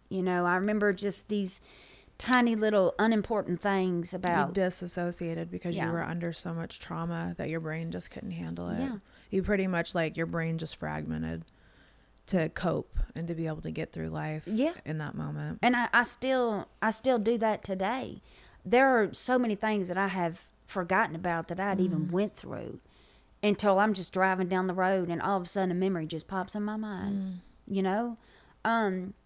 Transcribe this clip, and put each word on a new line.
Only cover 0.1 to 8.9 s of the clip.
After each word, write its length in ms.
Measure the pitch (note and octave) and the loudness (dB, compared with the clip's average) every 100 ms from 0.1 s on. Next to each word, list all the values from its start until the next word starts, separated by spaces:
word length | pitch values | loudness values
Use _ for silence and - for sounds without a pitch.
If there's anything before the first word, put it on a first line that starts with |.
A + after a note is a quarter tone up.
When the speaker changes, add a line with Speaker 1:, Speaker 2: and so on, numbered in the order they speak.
| F#3+ | -2
Speaker 1:
know, 220 | F#3 F3+ F3 | 0 2 2
I 100 | F3+ | 2
remember 360 | G3+ G#3+ G#3 | 2 2 2
just 340 | F#3 G3+ F#3 - | 0 -2 -4 -2
these 340 | G#3 F#3+ - - - - - - - | -2 -2 -6 -14 -20 -20 -20 -16 -6
tiny 380 | - B3+ A#3+ A3 | 4 6 6 4
little 380 | G#3+ G#3 F3+ - | 4 6 4 4
unimportant 640 | A3 A3 - G#3+ - F3 | 4 4 2 -2 0 0
things 520 | G3+ G3 F#3 F3 E3+ | 2 2 2 0 -2
about 360 | F#3 F#3 E3+ C#3+ | -2 2 2 2
Speaker 2:
You 40 | |
disassociated 960 | F#3 F#3 - F3 F3+ F3 F3 E3+ E3 E3 | 2 0 -2 -6 -4 -4 -4 -4 -4 -6
because 240 | F3+ F3 E3+ | -6 -4 -2
Speaker 1:
Yeah. 100 | D3+ | -2
Speaker 2:
you 40 | |
were 120 | E3+ | -2
under 300 | D#3+ E3+ F3 | -4 -4 -4
so 200 | D#3+ E3+ | -6 -6
much 260 | E3 E3 - | -6 -8 -10
trauma 540 | - E3 E3 E3+ E3+ E3+ | -8 -6 -4 -4 -4 -4
that 120 | D#3 | -4
your 100 | E3 | -4
brain 320 | D#3+ D#3+ E3 | -4 -6 -6
just 180 | F3 - | -6 -8
couldn't 200 | - - | -10 -10
handle 380 | E3 E3 F3 F3 | -8 -6 -6 -4
it. 100 | - | -4
Speaker 1:
Yeah. 180 | C4+ | -4